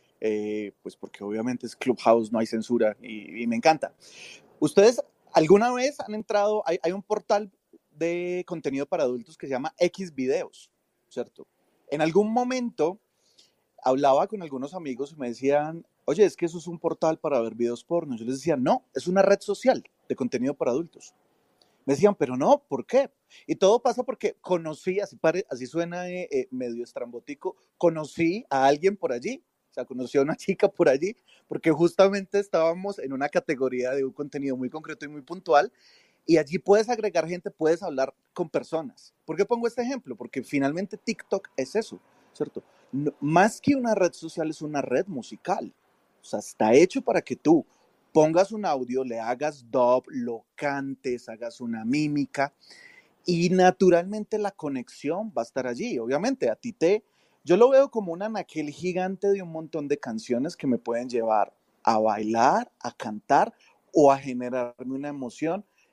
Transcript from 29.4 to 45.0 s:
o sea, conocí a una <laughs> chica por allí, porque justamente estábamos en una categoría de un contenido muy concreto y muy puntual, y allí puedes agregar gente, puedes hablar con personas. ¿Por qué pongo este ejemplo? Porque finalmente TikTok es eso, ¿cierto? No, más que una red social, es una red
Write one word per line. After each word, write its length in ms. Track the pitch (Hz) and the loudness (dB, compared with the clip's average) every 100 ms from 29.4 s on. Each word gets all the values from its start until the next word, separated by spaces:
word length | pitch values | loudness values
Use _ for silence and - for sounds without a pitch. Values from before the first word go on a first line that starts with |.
| _ _ _ | _ _ _
o 20 | |
sea, 120 | - 123 | -12 -10
conocí 320 | 123 123 143 | -8 -2 0
a 40 | |
una 140 | 143 - | 0 -2
<laughs> 20 | |
chica 300 | - 180 196 | -4 0 2
por 200 | - 151 | 4 4
allí, 260 | 143 180 - _ _ - | 4 0 -6 _ _ -10
porque 240 | 139 165 | -2 0
justamente 680 | 156 170 - 196 196 190 202 | 4 2 4 4 2 -2 -4
estábamos 600 | 196 170 165 175 202 196 | 0 2 2 0 -6 -8
en 140 | 135 | -8
una 160 | 135 143 | -4 -2
categoría 600 | 175 - 127 131 127 123 | -2 -2 -2 -2 -2 -2
de 120 | 139 | -2
un 80 | 131 | -4
contenido 440 | - 143 143 139 131 | -6 -10 -6 -6 -4
muy 140 | 127 | -6
concreto 360 | 156 156 147 147 | -10 -12 -12 -12
y 40 | |
muy 120 | 151 | -16
puntual, 500 | 131 185 170 147 208 _ _ _ _ _ - | -14 -8 4 4 4 _ _ _ _ _ 2
y 120 | 165 | 2
allí 220 | 143 160 | 2 -2
puedes 280 | - 208 220 | 4 4 4
agregar 380 | 226 208 165 160 | -2 -2 -2 -2
gente, 220 | 180 208 | -6 -10
puedes 320 | - 156 170 | -2 0 0
hablar 320 | 185 135 135 - _ | -2 -4 -4 -6 _
con 160 | - 165 | -8 -4
personas. 640 | 143 123 165 139 - - _ - | -4 -4 -6 -8 -14 -20 _ -8
¿Por 100 | 160 | -2
qué 100 | 196 | 0
pongo 220 | 240 233 | 0 -2
este 140 | 247 | -4
ejemplo? 340 | 240 269 - 113 | -6 -6 -10 -14
Porque 280 | - 135 | -10 -10
finalmente 540 | - 143 139 165 202 208 | -4 -2 0 -2 -8 -8
TikTok 520 | - 214 - 196 - - | -6 -6 -4 -6 -6 -8
es 180 | 131 214 | -4 -4
eso, 240 | - 90 _ _ _ | -4 -10 _ _ _
¿cierto? 300 | - 143 - - _ _ | -10 -8 -10 -18 _ _
No, 200 | 135 147 - | -4 -4 -4
más 400 | 147 165 220 - | 2 4 4 2
que 160 | - 277 | 0 0
una 200 | 240 208 | 2 2
red 160 | 175 | 0
social, 360 | - 160 170 156 | -2 -12 -6 -6
es 120 | - | -6
una 200 | 151 143 | -6 -6
red 260 | - 131 | -2 -2